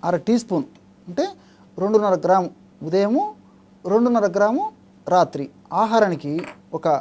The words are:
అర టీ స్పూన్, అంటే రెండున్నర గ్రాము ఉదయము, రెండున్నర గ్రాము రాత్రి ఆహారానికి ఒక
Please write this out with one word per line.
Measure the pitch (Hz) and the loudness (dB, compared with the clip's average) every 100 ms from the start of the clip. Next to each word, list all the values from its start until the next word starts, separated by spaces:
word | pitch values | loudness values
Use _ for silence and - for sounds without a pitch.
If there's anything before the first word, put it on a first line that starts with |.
అర | 165 175 | -2 -4
టీ | - 233 | 0 -2
స్పూన్, | 226 180 - _ _ _ - | 0 -6 -6 _ _ _ -12
అంటే | 180 370 392 _ _ - - | -6 -6 -8 _ _ -20 -6
రెండున్నర | 190 214 208 185 | 0 2 2 0
గ్రాము | 165 185 180 - _ _ 151 | 2 0 0 -10 _ _ -2
ఉదయము, | 185 202 254 415 427 _ _ _ _ 180 | 0 2 0 -2 -8 _ _ _ _ -2
రెండున్నర | 208 240 240 202 180 | 2 2 2 0 2
గ్రాము | 208 262 427 - _ _ - | 0 0 -4 -10 _ _ 0
రాత్రి | 180 170 - 139 - _ | 2 2 -2 -12 -14 _
ఆహారానికి | 170 220 226 208 156 143 156 180 - _ | -2 2 4 2 0 -6 -8 -8 -16 _
ఒక | 160 165 143 | -6 -2 -2